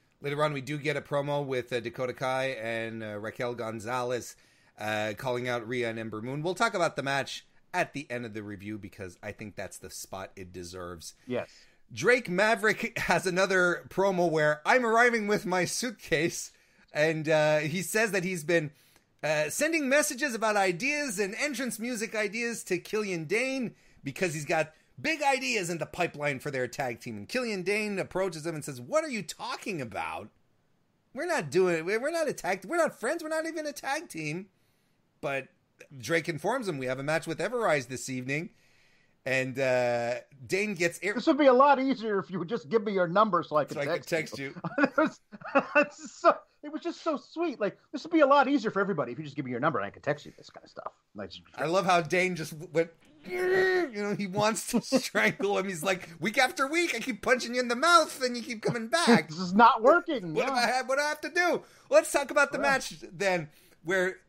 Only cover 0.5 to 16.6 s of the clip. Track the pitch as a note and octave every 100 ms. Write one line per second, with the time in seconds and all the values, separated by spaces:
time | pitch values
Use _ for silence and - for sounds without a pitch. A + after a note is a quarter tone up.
0.5 | C#3+ B2 D3 C#3+ C#3 - C#3+ C#3+ D3 C#3
1.5 | B2+ A#2 B2 A2+ A#2 B2+ A#2 C3 C3 C3+
2.5 | A#2+ A2+ A2+ A2+ A2+ G#2+ G#2 G#2+ - B2
3.5 | A#2 A2+ A2 G2+ B2+ B2 B2 - - _
4.5 | _ _ - G#2+ G#2+ G#2+ G#2 B2+ B2 B2+
5.5 | A#2+ G#2+ B2+ A#2 A2+ A2 G#2+ A#2+ C#3+ E3+
6.5 | F#3 A3+ G3+ D#3+ D3+ C#3 C#3 B2 - -
7.5 | _ _ F3+ D#3+ C#3 C#3+ B2 A#2 G#2+ G#2
8.5 | G2+ G2+ G#2+ G2 - F#2 F2 G#2+ - G#2+
9.5 | F#2+ F#2 - F2+ - - G2 F#2+ - F2+
10.5 | F2+ F2 F#2 F2 F2 - - - A#2+ F2
11.5 | - - _ - A2+ F3 B3+ G3 F3+ G#3+
12.5 | A3 G#3+ F#3 A3+ - - E3+ F3+ F3 G3
13.5 | F#3+ F3+ D#3+ A#2+ - G3 F3+ F3 D#3+ D3+
14.5 | D3+ F#3 B3 A#3 A3+ A#3+ A#3 G3+ G#3+ F3
15.5 | F3+ E3 - B3 - - D3 E3+ - -
16.5 | -